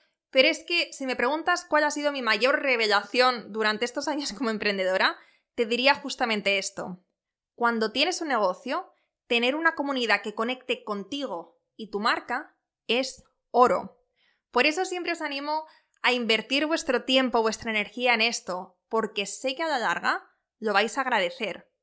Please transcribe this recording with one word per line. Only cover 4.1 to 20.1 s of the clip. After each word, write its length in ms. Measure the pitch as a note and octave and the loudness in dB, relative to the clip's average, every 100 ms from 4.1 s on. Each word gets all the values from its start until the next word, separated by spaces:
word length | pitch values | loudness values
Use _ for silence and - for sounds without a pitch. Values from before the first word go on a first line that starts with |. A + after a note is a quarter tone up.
| C#4+ C#4+ | -4 -6
como 160 | - A3+ | -4 -4
emprendedora, 680 | G#3+ G#3 G3 F#3 F#3+ B3+ F4 - _ _ - | -2 -2 0 0 2 2 0 -12 _ _ -4
te 100 | A3 | -2
diría 300 | A#3+ C4 C#4 | 2 4 2
justamente 600 | C4+ - A#3+ G#3+ G3 G3 | -2 -4 -2 0 0 0
esto. 460 | F#3+ - F#3 F#3 _ _ _ _ _ - | -2 -8 -10 -12 _ _ _ _ _ -2
Cuando 360 | A#3 A3+ A3 | 0 0 0
tienes 300 | B3+ E4 - | 0 0 -2
un 80 | D#4+ | -2
negocio, 640 | A#3 F#3+ F#3 B3 D#4+ F#4+ _ _ _ - | 0 0 -2 -6 -6 -8 _ _ _ -2
tener 280 | A#3 B3 D4+ | 0 2 2
una 200 | E4 D#4 | 0 0
comunidad 460 | C#4 C4+ A3+ G3+ | -2 -2 0 0
que 120 | G#3+ G#3+ | -2 -4
conecte 480 | A#3+ B3+ - A3+ | -4 -4 -6 -6
contigo 760 | - G3+ F#3+ C#4+ B3+ E3+ D#3+ _ _ - | -6 -8 -8 -8 -6 -8 -12 _ _ -18
y 140 | G#3 | -8
tu 80 | G3+ | -2
marca 580 | A#3 E4 - B3 D#4 _ _ _ - | 0 0 -2 -6 -8 _ _ _ -2
es 360 | A#3 C4 - - _ _ | -2 -2 -8 -18 _ _
oro. 520 | - B3 F3+ F#3+ - _ _ _ _ _ | 6 6 4 -4 -12 _ _ _ _ _
Por 140 | A#3+ C#4+ | 2 4
eso 200 | D#4+ F#4 | 2 -2
siempre 260 | F4+ E4+ | -4 -4
os 100 | E4 | -4
animo 440 | D4+ C#4 C#4+ D#4 D#4 - _ _ | -6 -6 -4 -4 -6 -16 _ _
a 120 | A#3+ | 0
invertir 520 | B3 A3+ A3 - C#4 D4+ | 2 2 0 2 0 0
vuestro 380 | D#4+ - B3 | 0 0 0
tiempo, 380 | A#3+ C4 B3+ A#3+ | 2 2 4 2
vuestra 300 | A3 G#3 A#3 | 2 0 -2
energía 420 | G#3+ G3+ - B3 | -2 -4 -2 2
en 80 | A3+ | 2
esto, 580 | A3+ - - F3+ F3+ _ _ | 2 -2 -6 -8 -10 _ _
porque 360 | A3 G#3+ G#3 G3 | -2 -2 -4 -6
sé 300 | - C4+ C4+ | -4 -4 -2
que 80 | |
a 40 | E4 | -2
la 120 | C4 | 0
larga 480 | G3 F3 A3+ | 0 0 -2